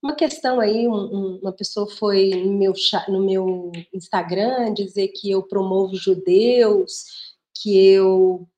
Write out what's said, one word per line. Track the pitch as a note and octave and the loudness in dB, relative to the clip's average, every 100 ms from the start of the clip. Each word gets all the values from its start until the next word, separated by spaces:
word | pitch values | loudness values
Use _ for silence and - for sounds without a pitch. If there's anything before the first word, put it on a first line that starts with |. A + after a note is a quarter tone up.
uma | C#4+ | -8
questão | D4 D#4 - C4 B3+ | -2 -2 -2 -2 0
aí, | G#3+ A3 A#3 | 0 0 0
um, | |
um, | G#3+ G3 G3 F#3+ F#3 | -2 -4 -6 -6 -6
uma | F#3+ | -10
pessoa | F#3 G3 - G#3 | -8 -10 -6 -8
foi | - G#3 G3 G3 | -4 -2 2 2
no | F#3 F#3 | 2 0
meu | G3 G3 F#3+ | 0 0 0
cha-, | - G3+ - | -2 -2 -2
no | F#3+ F#3+ | -2 0
meu | F#3+ F#3 F3+ F3+ F3 E3+ | 0 -2 -4 -8 -14 -14
Instagram | F#3+ - G3 E3+ F3+ A3 B3+ A#3 | -14 -6 -6 -4 -2 -2 -2 -4
dizer | G#3 G3 G3+ G3 | -4 -6 -4 -4
que | - G3+ | -4 -2
eu | F#3+ | -2
promovo | F#3+ G3+ F#3+ F#3+ F#3+ F#3+ | -2 -6 -2 0 -2 -2
judeus, | G3 F3+ - F#3 A#3 B3 A3 G#3 - - - - - _ _ - | -2 -2 2 4 4 4 4 4 0 -8 -16 -20 -20 _ _ -10
que | G#3+ G3 F#3+ | 2 6 8
eu | F#3+ F#3+ F#3+ F#3 F3+ F3+ | 6 6 4 2 2 -10